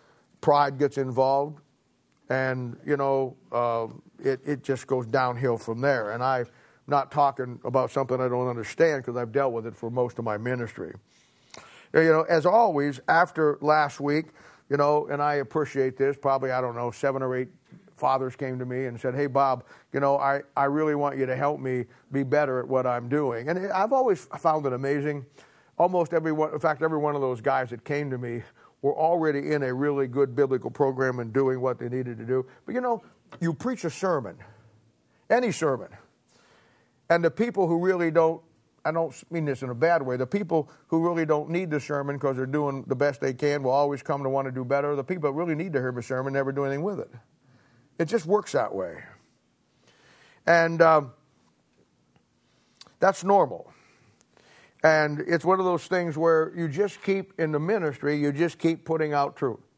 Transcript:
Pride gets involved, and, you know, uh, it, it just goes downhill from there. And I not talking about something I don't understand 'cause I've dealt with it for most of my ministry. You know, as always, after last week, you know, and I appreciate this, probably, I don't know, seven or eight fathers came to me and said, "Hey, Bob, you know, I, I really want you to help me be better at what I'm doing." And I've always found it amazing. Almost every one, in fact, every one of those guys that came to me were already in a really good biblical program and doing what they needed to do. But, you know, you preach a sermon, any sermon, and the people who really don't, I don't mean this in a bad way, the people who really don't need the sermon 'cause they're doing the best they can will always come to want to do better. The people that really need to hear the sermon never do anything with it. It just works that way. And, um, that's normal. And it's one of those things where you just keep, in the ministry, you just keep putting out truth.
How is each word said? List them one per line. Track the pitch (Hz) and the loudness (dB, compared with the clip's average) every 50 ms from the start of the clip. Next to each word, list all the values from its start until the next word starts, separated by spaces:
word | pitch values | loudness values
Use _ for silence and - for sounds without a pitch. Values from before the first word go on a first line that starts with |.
| _ _ _ _ _ _ _ - | _ _ _ _ _ _ _ -2
Pride | - 160 143 143 143 143 139 131 | 2 4 6 6 4 2 0 0
gets | 147 135 - | -2 0 0
involved, | 139 135 131 120 131 131 135 135 139 143 151 151 - _ _ _ _ _ _ _ _ _ _ _ _ _ - | -2 -4 -2 0 2 2 2 2 0 -2 -4 -8 -14 _ _ _ _ _ _ _ _ _ _ _ _ _ -4
and, | 127 131 131 131 127 127 123 120 117 - - | -2 -2 0 -2 -2 -4 -6 -8 -10 -8 -4
you | 147 147 | -2 0
know, | 139 139 139 135 135 135 127 - _ _ - | 0 2 2 2 0 0 -2 -6 _ _ -6
uh, | 117 120 120 120 117 117 113 113 117 - - - _ - | -4 -2 0 0 -2 -2 -4 -6 -10 -14 -20 -20 _ -6
it, | - 139 131 131 - | -2 -2 -2 -2 -2
it | 147 147 127 - | -6 -6 -4 -2
just | - 135 123 - | -4 -4 -4 -2
goes | - 135 127 120 | -2 -2 -2 -2
downhill | 110 127 131 127 123 123 120 135 123 117 | 0 0 2 2 2 0 0 0 0 0
from | 110 - 113 113 117 | 0 -2 -6 -4 -2
there. | 135 143 135 120 107 104 | 0 2 2 2 0 -4
And | 113 120 123 | -4 -2 -2
I | 131 131 123 120 - _ _ _ _ _ _ - | 0 0 0 -2 -6 _ _ _ _ _ _ -4
not | 135 143 139 131 - | 0 0 0 0 0
talking | - 151 143 135 123 - 127 123 120 - - | 2 2 2 2 2 -2 -6 -8 -8 -8 -6
about | 123 123 131 127 - | 0 0 0 0 2
something | - 139 135 123 127 127 | 0 -2 0 0 0 0
I | 131 | 0
don't | 127 123 123 127 | 0 0 0 -2
understand | 127 107 113 107 - - - 165 160 147 135 127 | -2 -4 -6 -8 -4 2 4 4 4 4 0 -4
'cause | 127 120 | -4 -4
I've | 123 120 113 | -4 -4 -2
dealt | 110 139 139 131 117 | 0 0 0 0 -2
with | 117 110 | -4 -6
it | 117 110 | -8 -10
for | - 120 113 | -8 -8 -6
most | 120 127 123 117 - - | -2 -2 -2 -2 -2 -4
of | 117 | -4
my | 113 104 | -4 -4
ministry. | 104 113 123 127 123 117 107 - - 90 78 - - _ _ _ _ _ _ _ _ _ _ - - - - - - - _ - | -2 -2 -4 -4 -4 -6 -8 -8 -10 -12 -12 -12 -16 _ _ _ _ _ _ _ _ _ _ -20 -20 -20 -20 -20 -20 -6 _ 4
You | 156 160 165 | 4 6 6
know, | 160 160 156 | 6 4 4
as | 165 170 160 147 | 4 2 4 4
always, | 180 202 233 233 202 160 143 143 147 135 123 - | 6 6 6 6 4 4 0 0 -2 -2 -4 0
after | - 160 165 175 170 - 160 156 147 139 - | 2 4 4 4 4 2 0 2 2 2 2
last | 139 151 151 156 147 139 - - | 2 4 4 4 4 0 -2 -4
week, | 143 143 147 156 160 156 - - - - - _ _ - | -2 0 0 0 -2 -4 -12 -20 -20 -20 -20 _ _ -4
you | 139 | 0
know, | 143 143 147 151 151 147 | 2 2 4 4 2 0
and | - 147 143 | -2 -4 -2
I | 147 147 147 | -2 0 0
appreciate | 147 135 - - 160 147 - - 139 131 131 131 | -2 -4 -2 -2 -4 -4 -2 0 0 0 0 0
this, | - 135 139 139 | 0 0 0 0
probably, | - - 139 135 131 135 131 | 0 0 0 0 0 0 -2
I | 127 131 | -2 -2
don't | 127 123 117 | -2 -4 -4
know, | 117 120 120 | -4 -6 -6
seven | 113 - - 139 135 135 | -6 -2 -2 -2 -2 -2
or | 131 127 127 | -2 -2 -2
eight | 127 127 - - _ _ _ - - _ - _ | -2 -4 -6 -8 _ _ _ -20 -20 _ -20 _
fathers | - 139 135 135 131 131 127 - | -2 0 0 2 0 0 -4 -6
came | - 143 131 127 127 | -6 -6 -6 -6 -6
to | 127 | -6
me | 127 123 131 135 | -6 -6 -4 -6
and | 123 117 113 | -6 -6 -6
said, | - 131 123 | -4 -4 -2
"Hey, | 139 147 | -2 -2
Bob, | 139 123 139 139 135 127 127 - - - - _ _ | 0 2 2 2 2 2 -2 -4 -12 -20 -20 _ _
you | - 139 | -2 0
know, | 139 139 139 | 2 2 2
I, | 139 135 139 139 143 143 - - | 2 2 2 0 0 -2 -4 -2
I | 135 139 | 0 0
really | 139 143 156 156 156 147 | 2 2 2 2 2 2
want | 143 143 143 139 | 0 0 -2 0
you | 135 131 | 0 -2
to | 127 127 | -2 0
help | 123 143 147 151 139 | 0 0 -2 -2 -2
me | 131 131 127 123 113 - - _ _ - | -4 -4 -2 -4 -4 -6 -10 _ _ -6
be | 131 139 131 | -4 -2 -2
better | 127 147 147 147 135 127 127 | 2 2 2 2 2 0 -2
at | 127 | -2
what | 131 131 127 127 | 0 0 0 2
I'm | 127 120 123 123 120 | 0 -2 -2 -2 -2
doing." | 143 151 147 127 117 113 123 151 | 0 0 0 0 -2 -2 -2 -4
And | 175 180 190 202 | -4 -2 -2 -2
I've | - 190 202 233 269 | 0 0 0 2 2
always | 262 254 233 185 - - - - - | 2 2 2 0 0 -4 -12 -8 -2
found | - 160 156 156 143 | 0 0 0 0 0
it | 135 123 | -2 -2
amazing. | 123 135 139 147 147 143 151 147 143 127 - _ - - _ _ _ _ _ _ | -2 -2 -2 -2 0 -2 -4 -6 -6 -10 -14 _ -20 -20 _ _ _ _ _ _
Almost | - 170 185 185 175 165 156 170 | 0 2 2 2 2 0 2 0
every | 160 160 160 | 0 0 0
one, | 156 156 151 151 156 | 0 0 0 -2 -2
in | 147 | -2
fact, | - 156 151 - | 0 -2 0 0
every | 160 160 160 | 0 0 0
one | 151 147 147 147 | 0 0 0 0
of | 143 | 0
those | 135 131 127 113 | -2 -2 -2 -2
guys | 107 135 135 131 127 117 | 0 0 0 0 -2 -4
that | 120 113 - | -8 -12 -8
came | - 143 147 147 139 | -6 -4 -4 -4 -4
to | 131 | -6
me | 123 123 120 117 117 - - _ _ - - _ _ | -6 -6 -6 -8 -8 -10 -12 _ _ -20 -20 _ _
were | - 139 - | -2 -2 0
already | - 160 165 175 170 160 156 143 143 143 151 | 2 2 2 2 2 2 2 0 0 0 0
in | 151 147 135 | 0 0 0
a | 127 127 | -2 -2
really | 127 147 147 143 139 135 | 0 0 0 0 0 0
good | 123 120 139 139 131 117 | 0 2 2 2 2 2
biblical | 139 139 131 131 123 - 120 | 2 2 2 2 -2 -2 -4
program | - - 143 135 131 127 135 131 123 123 | -2 0 0 0 0 0 -2 -2 -2 -4
and | 117 113 110 | -6 -2 0
doing | 135 135 131 131 127 | 2 2 2 0 0
what | 127 131 123 - | -2 -2 -4 -4
they | 120 120 | -6 -6
needed | 127 131 127 120 117 | -4 -4 -4 -6 -8
to | 110 113 | -8 -4
do. | 117 127 131 127 131 - - _ | -2 0 -2 -2 -4 -10 -18 _
But, | - 220 | -4 -4
you | 254 | -2
know, | 247 247 233 196 - - _ _ _ - - - | 0 0 -2 -2 -4 -12 _ _ _ -18 -10 -4
you | 175 165 151 | -2 -2 -2
preach | - - 247 254 - - | -2 -4 -4 -4 -4 -4
a | 160 | -6
sermon, | - - 196 190 170 139 117 92 87 - - - - _ _ - _ _ _ _ _ _ _ _ _ _ _ - | -6 -2 0 0 0 0 -2 -6 -12 -16 -20 -20 -20 _ _ -20 _ _ _ _ _ _ _ _ _ _ _ 2
any | 208 247 254 220 | 2 2 2 2
sermon, | - - 165 147 131 107 90 - - - - _ _ _ _ _ _ _ _ _ _ _ _ _ _ _ _ _ _ _ _ - | 0 0 0 0 0 -2 -4 -10 -16 -20 -20 _ _ _ _ _ _ _ _ _ _ _ _ _ _ _ _ _ _ _ _ 0
and | 170 170 170 | 2 2 2
the | 160 | 0
people | - - 226 240 - 202 185 | 0 0 -2 -2 0 0 0
who | 160 170 170 175 | 2 2 0 2
really | 190 190 175 170 165 | 0 0 2 0 0
don't, | 156 165 160 160 165 - - _ _ _ _ _ _ _ - | 2 4 4 4 2 -2 -8 _ _ _ _ _ _ _ -6
I | 151 | -4
don't | 160 165 165 143 - - - - | -2 -2 -4 -4 -6 -14 -14 -8
mean | 170 165 156 | -4 -4 -2
this | 147 131 123 135 | -2 -2 -4 -4
in | 123 | -6
a | 123 | -4
bad | 117 156 170 170 160 135 | 0 2 2 2 2 0
way, | 127 123 | -2 -2
the | 123 131 | -2 -2
people | 127 - 202 202 160 170 160 143 - - - _ | -2 -2 -4 -2 0 0 -2 -2 -2 -10 -18 _
who | - 160 165 165 | -2 0 0 2
really | 175 175 165 160 | 2 0 0 0
don't | 156 151 151 147 147 | 2 0 0 0 -2
need | 165 180 185 165 | -4 -4 -2 -2
the | 151 143 | -4 -4
sermon | - - 147 143 139 143 143 135 | -4 -4 -4 -4 -4 -4 -4 -2
'cause | 147 139 131 | -2 -2 -2
they're | 127 131 | -2 -4
doing | 131 139 151 147 139 135 135 - | -4 -2 -2 -2 -2 -4 -6 -4
the | - 139 | -4 -2
best | 123 143 143 131 - | 0 0 0 0 0
they | 139 135 123 | -4 -4 -2
can | - 147 147 143 147 135 | -2 -2 -2 0 0 0
will | 127 | 0
always | 131 143 147 143 143 127 - | 2 2 2 0 -2 -4 -4
come | - 147 143 139 | -4 -4 -2 -2
to | 131 | -2
want | 135 139 135 | -2 -2 -2
to | 131 | -2
do | 127 131 127 | -4 -6 -4
better. | 120 139 139 143 143 147 | 0 0 0 0 0 -2
The | 139 127 | -2 -4
people | - 185 180 147 139 | -4 -4 -2 -2 -2
that | 139 | -2
really | 151 175 170 156 | -2 -2 -2 -2
need | 147 147 196 147 | -4 -4 -2 -2
to | 131 | -2
hear | 127 127 | -2 -2
the | 123 123 113 | -4 -6 -6
sermon | - 135 127 131 135 135 | -4 -4 -4 -4 -2 -2
never | 139 135 135 | -2 0 0
do | 135 143 139 | -2 -2 -2
anything | 135 139 143 165 | -2 -2 -2 -4
with | 208 202 - | -4 -4 -6
it. | - - - 117 _ _ _ _ _ _ _ _ _ _ _ _ _ _ _ - | -8 -12 -14 -20 _ _ _ _ _ _ _ _ _ _ _ _ _ _ _ -6
It | 170 | -4
just | 151 220 226 151 | -2 -2 -2 0
works | 165 202 208 196 - | 2 0 0 0 0
that | - 135 110 101 95 | -2 -2 -2 -2 -2
way. | 98 92 85 82 - - - - - _ _ _ _ _ _ _ _ _ _ _ _ _ _ _ _ _ _ _ _ _ _ _ _ - | -4 -6 -6 -8 -12 -18 -20 -20 -20 _ _ _ _ _ _ _ _ _ _ _ _ _ _ _ _ _ _ _ _ _ _ _ _ 2
And, | 165 170 170 165 165 165 160 | 4 6 6 6 4 4 6
um, | 165 160 160 151 143 123 - _ _ _ _ _ _ _ _ _ _ _ _ _ _ _ _ _ _ _ _ _ _ _ _ _ _ _ _ _ _ _ _ - - _ _ - | 6 8 8 6 4 0 -10 _ _ _ _ _ _ _ _ _ _ _ _ _ _ _ _ _ _ _ _ _ _ _ _ _ _ _ _ _ _ _ _ -20 -20 _ _ 2
that's | - 190 190 - 170 | 2 2 2 2 2
normal. | 190 202 196 160 131 98 - - - - _ _ _ _ _ _ _ _ _ _ _ _ _ _ _ - - - _ _ _ - | 2 4 4 4 2 -2 -10 -14 -16 -20 _ _ _ _ _ _ _ _ _ _ _ _ _ _ _ -20 -20 -20 _ _ _ 4
And | 160 156 156 151 151 147 151 | 4 6 4 2 0 -2 -4
it's | - - 170 160 - | -4 -2 -2 0 2
one | 170 190 190 | 2 2 2
of | 185 | 2
those | 180 175 160 - | 0 0 -2 -2
things | - 185 180 175 170 139 | -2 -2 0 0 -2 -2
where | 156 165 170 160 160 160 - - | 0 2 4 4 4 2 0 -2
you | 170 170 | -4 -4
just | 156 131 170 208 190 - - | -4 -2 -2 -2 -2 -4 -6
keep, | - 196 196 196 185 - - - | -2 -2 -2 -2 -2 -6 -6 -4
in | 165 156 | -4 -2
the | 151 147 | -2 -2
ministry, | 156 180 226 202 165 147 127 - - 147 147 | 0 0 0 0 0 -2 -4 -2 -2 -2 0
you | 147 147 143 | 0 0 0
just | 139 143 170 165 - - | 0 0 0 -2 -2 0
keep | - 165 165 - - | 0 0 0 0 -2
putting | - 160 156 156 151 | -2 -2 0 0 0
out | 147 143 143 143 - | 0 0 0 0 -2
truth. | - 143 123 107 - - _ _ | -4 -4 -4 -4 -6 -12 _ _